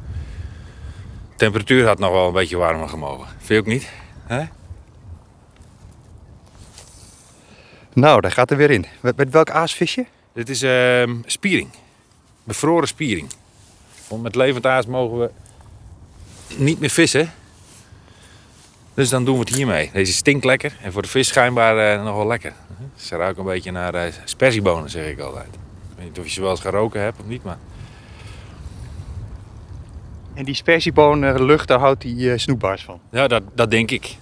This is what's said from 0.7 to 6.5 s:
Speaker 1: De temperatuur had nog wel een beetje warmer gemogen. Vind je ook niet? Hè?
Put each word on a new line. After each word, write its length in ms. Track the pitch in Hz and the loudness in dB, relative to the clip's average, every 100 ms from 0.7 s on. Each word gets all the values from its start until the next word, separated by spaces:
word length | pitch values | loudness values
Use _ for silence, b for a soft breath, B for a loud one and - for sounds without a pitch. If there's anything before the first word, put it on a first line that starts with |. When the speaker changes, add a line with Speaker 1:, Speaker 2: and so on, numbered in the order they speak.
| B B B B B B | B B B B B B
Speaker 1:
De 160 | - 110 | 0 2
temperatuur 420 | 104 - 127 113 | 2 4 4 6
had 120 | 95 | 4
nog 120 | 95 | 4
wel 160 | 92 90 | 4 4
een 60 | |
beetje 240 | 90 87 87 | 2 0 0
warmer 320 | 85 80 76 | 0 0 -4
gemogen. 380 | 80 71 67 - - | -8 -8 -10 -14 -10
Vind 100 | - | 0
je 80 | 110 | 2
ook 60 | 104 | 2
niet? 240 | 123 - B B B - | -2 -6 B B B -8
Hè? 180 | 123 160 - - - - - - - - _ _ - - - - - - - - - - | -6 -6 -12 -20 -20 -20 -20 -20 -20 -20 _ _ -20 -20 -20 -20 -20 -20 -20 -20 -20 -20